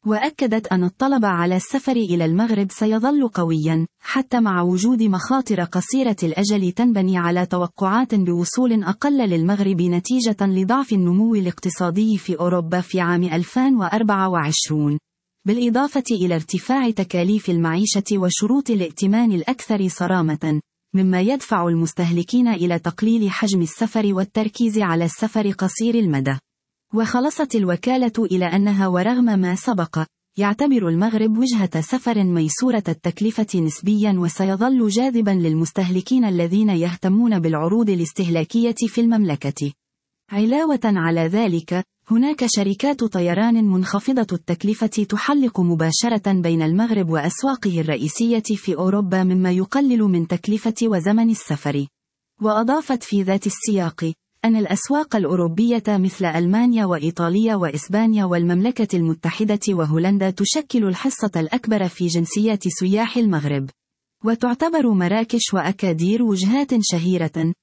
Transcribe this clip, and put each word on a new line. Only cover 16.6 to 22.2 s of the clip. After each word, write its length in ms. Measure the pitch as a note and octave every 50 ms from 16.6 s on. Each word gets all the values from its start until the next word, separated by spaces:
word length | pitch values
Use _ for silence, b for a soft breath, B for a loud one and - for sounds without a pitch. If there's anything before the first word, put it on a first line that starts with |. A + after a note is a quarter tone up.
| - - B3+ C#4 C4 A#3
تكاليف 600 | A3 - F#3+ F3+ - F3+ F3 F#3 G#3+ G#3+ - -
المعيشة 540 | F3+ E3+ E3 E3 D#3+ F3+ G#3 G#3 - G3+ G3+ - G#3+
وشروط 560 | G3 F#3 F3+ - - G#3 G#3+ B3+ C#4+ C#4 -
الائتمان 640 | A#3 G3+ F3+ E3 C#3+ - G3 G3 G3+ A3+ A#3+ A3+
الأكثر 560 | G3+ F3 D#3 - C4 - - - A3 G3+ F#3+
صرامة، 760 | F#3 - - F3+ F3 F#3 F#3 E3 D#3+ D3+ D3+ - D#3+ D3+ D3+ - _ _ _ _ _ -
مما 260 | F#3+ F#3+ F#3 F#3 F3+
يدفع 460 | F#3 A3 C4+ C4+ - - A3+ F#3+ E3+
المستهلكين 800 | F3 E3+ E3 E3 E3 - - F3 E3+ E3+ E3+